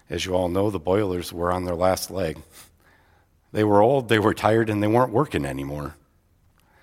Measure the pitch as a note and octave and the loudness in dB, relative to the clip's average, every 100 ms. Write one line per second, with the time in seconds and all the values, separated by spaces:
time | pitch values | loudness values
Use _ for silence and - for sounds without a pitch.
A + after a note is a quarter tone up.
0 | _ E2+ F2+ F2+ F2+ F#2 G#2 F#2+ D#2+ G2 | _ -8 -2 -2 0 0 -2 -2 0 0
1 | G#2 F2+ E2+ E2+ F2 F2+ F2+ E2+ F#2 F2+ | 0 -4 -6 -4 -2 -2 -4 0 0 0
2 | - F2+ E2+ D2 - - - _ _ _ | -4 -6 -6 -6 -16 -20 -20 _ _ _
3 | _ _ _ _ _ A2 G#2+ G2+ A2 C#3 | _ _ _ _ _ -2 4 6 6 4
4 | A2+ A2 G#2 F2+ G#2+ A2+ A2 G#2 G#2 A#2 | 2 2 2 2 2 2 0 0 2 2
5 | - A2 D3+ E2 C#2 C2+ C#2 D2 C#2+ - | 2 0 0 -2 -4 -6 -8 -8 -10 -14
6 | _ _ _ _ _ _ _ _ | _ _ _ _ _ _ _ _